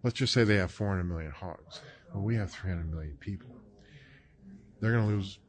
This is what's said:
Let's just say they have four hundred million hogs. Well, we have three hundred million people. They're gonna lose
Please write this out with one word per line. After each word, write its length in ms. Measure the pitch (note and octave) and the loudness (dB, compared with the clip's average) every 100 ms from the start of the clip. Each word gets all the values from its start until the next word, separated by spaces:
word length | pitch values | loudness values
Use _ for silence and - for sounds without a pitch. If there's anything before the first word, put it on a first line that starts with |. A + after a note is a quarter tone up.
Let's 160 | B2 - | 0 0
just 160 | B2+ | 2
say 100 | B2+ | 6
they 120 | A2 G#2 | 6 6
have 140 | F#2 | 2
four 180 | - G#2 | -2 0
hundred 160 | F#2+ | 0
million 260 | F2 E2+ D#2 | 0 -4 -6
hogs. 500 | C#2+ F#2 - - - - - - | -8 -10 -12 -16 -18 -18 -20 -10
Well, 100 | G2+ | -4
we 140 | G2+ A2+ | 0 0
have 140 | G2 | -2
three 180 | - F#2 | -4 -4
hundred 220 | F2 D#2+ | -2 -2
million 260 | D#2+ D2+ D2 | -4 -6 -8
people. 300 | - G2 B2 - - - - - - - - - - - - - | -8 -8 -8 -18 -20 -20 -20 -20 -20 -20 -20 -20 -20 -20 -20 -2
They're 120 | A2 | 2
gonna 140 | A#2 G#2+ | 4 4
lose 320 | G#2 F#2+ - | 2 0 -8